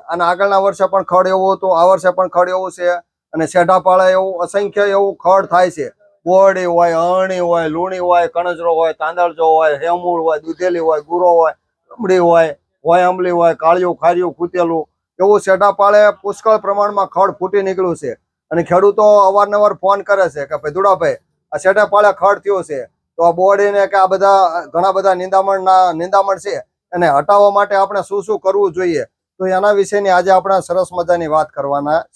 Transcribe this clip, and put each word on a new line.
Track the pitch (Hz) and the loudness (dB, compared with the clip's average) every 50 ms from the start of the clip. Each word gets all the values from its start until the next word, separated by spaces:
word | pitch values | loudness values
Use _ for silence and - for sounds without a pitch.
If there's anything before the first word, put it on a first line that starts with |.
| - - | -6 -8
આના | 165 175 170 170 180 | -4 -2 0 -2 0
આગળના | 175 202 202 202 190 196 | 0 0 0 0 0 0
વર્ષે | 196 175 - 190 185 | 0 -2 -2 -2 0
પણ | 190 190 180 - 175 | 0 -2 -2 0 0
ખડ | 185 185 185 190 190 | 0 2 2 0 0
એવું | 190 190 190 | 0 0 -2
હતું, | - 196 185 175 165 | -2 0 -2 2 2
આ | 175 185 | 4 2
વર્ષે | 190 165 175 180 180 185 | 2 2 0 -2 -2 0
પણ | 185 180 - | -4 -2 0
ખડ | 175 180 180 185 185 | -2 0 0 -2 -6
એવું | 185 180 170 | -6 -6 -10
છે | 180 175 175 175 175 - _ _ _ _ _ - | -4 -4 -4 -4 -4 -8 _ _ _ _ _ -6
અને | 160 160 147 | -6 -6 -2
શેઢા | - 180 170 175 185 180 147 185 | 0 0 2 2 2 2 2 2
પાળે | 180 185 185 185 | 2 4 2 2
એવું | 185 185 190 190 185 170 175 160 | 2 0 -2 -2 -4 -6 -8 -4
અસંખ્ય | - 202 202 196 - 202 202 202 | -4 -4 -4 -4 -2 -2 -2 0
એવું | 196 196 196 196 185 _ - | 0 0 0 -2 -4 _ 0
ખડ | 185 190 196 180 - 170 | 2 2 2 0 0 0
થાય | 180 185 180 | 0 0 0
છે, | - 156 131 113 _ _ _ _ _ _ - | -2 -6 -10 -10 _ _ _ _ _ _ -4
બોરડી | 170 185 190 196 196 190 185 185 175 | 0 2 4 4 4 2 0 -2 -2
હોય, | 170 170 170 170 165 165 170 180 | 0 2 2 2 0 0 0 0
અરણી | 180 185 190 190 185 180 175 170 | 0 -2 -2 -2 -2 -4 -2 -2
હોય, | 175 170 165 156 151 165 | -2 -2 -2 -4 -4 -4
લૂણી | 180 190 190 180 180 | -6 -6 -6 -6 -2
હોય, | 175 175 175 170 165 | 0 2 2 0 0
કણજરો | - 170 175 180 175 160 170 170 165 160 165 | -2 -4 -4 -4 -6 -4 -4 -2 -2 0 -2
હોય, | 160 156 | -2 -4
તાંદળજો | - 156 160 170 175 175 175 156 160 165 160 160 | -4 -8 -8 -2 -2 -2 -2 -2 0 0 2 2
હોય, | 160 160 156 147 139 156 170 | 2 2 0 0 -2 -2 -4
હેમૂળ | 175 180 175 175 175 165 160 160 | -4 -4 -4 -4 -4 -2 -2 -2
હોય, | 156 151 156 | -4 -4 -6
દૂધેલી | 160 165 - 180 185 175 170 160 160 | -12 -10 -6 -4 -4 -4 -2 -2 -2
હોય, | 156 151 | -2 -2
ગુરો | 147 151 170 175 180 175 170 165 | -4 -6 -6 0 2 2 4 4
હોય, | 160 156 - _ _ _ _ _ _ _ | 2 0 -2 _ _ _ _ _ _ _
આંબળી | - - 220 185 185 180 175 170 | -14 -10 -2 0 0 2 2 4
હોય, | 170 165 165 156 143 _ _ _ _ _ - | 4 2 2 0 -2 _ _ _ _ _ -2
હોય | 160 170 180 180 180 | 0 0 2 2 0
આંબલી | 185 180 180 180 175 170 | -2 -2 -2 -2 0 2
હોય, | 170 165 156 | 2 2 0
કાળિયું, | - 160 160 175 180 180 175 160 - | 0 0 0 0 2 0 -4 -4 -2
ખારિયું, | 156 170 175 175 180 170 139 - | -2 0 0 0 -2 -4 -4 -6
કૂતેલું | 175 170 180 180 175 165 165 160 151 _ _ _ _ _ _ - | -8 -6 -4 -4 -2 -2 -2 -4 -6 _ _ _ _ _ _ -2
એવું | 185 202 208 196 - | 2 2 2 2 2
શેઢા | 196 190 180 202 202 196 202 | 0 0 2 2 0 2 2
પાળે | 196 202 208 208 208 208 208 _ | 2 4 4 4 4 4 2 _
પુષ્કળ | - 202 196 - - 220 220 214 | -8 -10 -10 -4 0 0 0 0
પ્રમાણમાં | 214 196 196 202 202 208 202 202 190 - - | 0 -4 -2 -2 -2 -2 -2 -4 -4 -4 0
ખડ | 175 196 190 - - | 0 0 0 -2 -6
ફૂટી | 185 185 196 202 196 | -8 -4 -2 -2 -2
નીકળ્યું | 190 185 185 185 175 160 - | -2 -4 -2 -4 -4 -4 -6
છે. | 151 123 101 _ _ _ _ _ _ - | -8 -12 -12 _ _ _ _ _ _ -6
અને | 160 165 165 | -4 -4 -2
ખેડૂતો | - 175 185 196 202 202 214 214 208 208 208 196 | 0 0 2 2 2 2 4 4 4 6 6 4
અવારનવાર | 190 196 208 208 202 208 208 208 202 190 - | 4 4 2 2 2 2 0 2 0 0 0
ફોન | 180 190 202 202 185 - | -2 -2 -2 -2 0 -2
કરે | 202 196 185 160 | 0 0 0 -2
છે | 143 151 139 139 | -2 -8 -10 -8
કે | 156 143 | -8 -8
ભાઈ | 151 151 147 185 | -8 -6 -4 0
ધુળાભાઈ | 196 202 185 156 165 143 123 - _ _ _ _ _ _ | 2 2 2 2 0 -4 -4 -4 _ _ _ _ _ _
આ | 156 151 - | -10 -2 0
શેઢા | 185 196 208 208 - | 0 2 2 2 2
પાળે | 202 208 208 202 190 - | 2 2 4 4 2 2
ખડ | 170 202 202 190 - | 2 0 0 0 -2
થયું | 202 202 185 160 156 | -4 -4 -4 -4 -8
છે, | 147 131 117 - _ _ _ _ _ - | -10 -10 -10 -14 _ _ _ _ _ 0
તો | 165 175 | 0 0
આ | 165 170 | 2 2
બોરડીને | 185 196 202 196 202 202 202 202 196 190 | 2 2 2 2 2 0 2 0 -2 0
કે | 202 196 | 2 0
આ | 190 185 | 2 2
બધા | 190 185 196 196 196 196 185 170 160 175 156 139 160 | 2 0 2 2 4 4 2 0 -2 -4 -8 -6 -4
ઘણા | 165 185 196 185 196 | -2 -2 0 0 0
બધા | 190 196 185 180 | 0 0 0 0
નિંદામણના | 180 190 196 190 190 196 196 190 185 190 185 185 185 180 160 | -2 0 0 0 0 0 -2 -2 0 2 4 4 4 2 0
નિંદામણ | 160 175 185 196 196 196 196 190 175 - | -4 -4 0 0 0 0 0 -2 -4 -4
છે | 202 165 139 - _ _ _ _ _ 180 | -8 -8 -8 -10 _ _ _ _ _ -4
એને | 175 175 156 | -2 0 2
હટાવવા | 139 143 147 202 202 202 202 202 202 202 | 2 0 2 2 2 4 4 4 4 2
માટે | 202 202 202 196 | -2 0 0 0
આપણે | 196 190 208 196 170 - | 0 0 -2 -6 -6 -4
શું | 196 202 175 | -6 -8 -4
શું | 208 214 202 | -4 -6 -4
કરવું | - 190 190 208 202 185 147 | -2 -2 0 0 0 -2 -2
જોઈએ, | 180 185 175 160 135 117 - _ _ _ _ _ - | -4 -4 -4 -4 -4 -6 -8 _ _ _ _ _ -8
તો | 190 185 185 185 | -4 -2 -2 0
એના | 202 208 208 202 | 0 0 0 0
વિશેની | 196 - 208 208 196 190 185 180 | 0 -2 -2 -2 0 2 0 2
આજે | 180 190 190 | 2 2 2
આપણે | 185 175 190 196 185 - - | 0 2 0 -2 -2 -2 -2
સરસ | 175 185 180 - | -4 -4 -4 -4
મજાની | 180 180 170 170 175 170 165 151 151 | -4 -8 -2 -2 -2 -2 -2 -2 -2
વાત | 156 151 151 - | -2 -2 -4 -6
કરવાના | 147 139 139 143 143 143 147 156 165 - _ _ | -8 -6 -4 -4 -4 -2 -2 -2 -4 -4 _ _